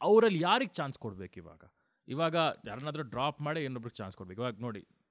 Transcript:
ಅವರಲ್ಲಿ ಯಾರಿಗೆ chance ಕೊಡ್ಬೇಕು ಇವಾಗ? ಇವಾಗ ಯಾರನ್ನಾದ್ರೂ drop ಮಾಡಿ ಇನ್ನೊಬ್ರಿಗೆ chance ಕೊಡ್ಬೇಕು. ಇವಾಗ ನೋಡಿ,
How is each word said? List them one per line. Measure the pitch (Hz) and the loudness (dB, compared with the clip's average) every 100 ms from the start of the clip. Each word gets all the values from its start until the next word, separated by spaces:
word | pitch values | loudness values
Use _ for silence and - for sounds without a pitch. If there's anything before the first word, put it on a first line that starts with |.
ಅವರಲ್ಲಿ | 170 214 226 175 | 6 8 8 4
ಯಾರಿಗೆ | 175 233 262 | 4 2 2
chance | - 139 - | -4 -6 -6
ಕೊಡ್ಬೇಕು | 113 95 90 - | -10 -10 -12 -14
ಇವಾಗ? | 82 80 82 _ _ _ - | -18 -20 -20 _ _ _ -10
ಇವಾಗ | 135 165 170 156 - - | -2 0 2 2 0 -8
ಯಾರನ್ನಾದ್ರೂ | 113 147 147 | -8 -8 -8
drop | 131 117 143 143 | -6 -2 -2 -2
ಮಾಡಿ | 147 160 | -4 -2
ಇನ್ನೊಬ್ರಿಗೆ | 139 123 117 - | -4 -6 -10 -10
chance | 95 - | -12 -10
ಕೊಡ್ಬೇಕು. | 90 95 | -12 -6
ಇವಾಗ | 123 104 | -6 -4
ನೋಡಿ, | 120 104 - _ _ | -8 -8 -14 _ _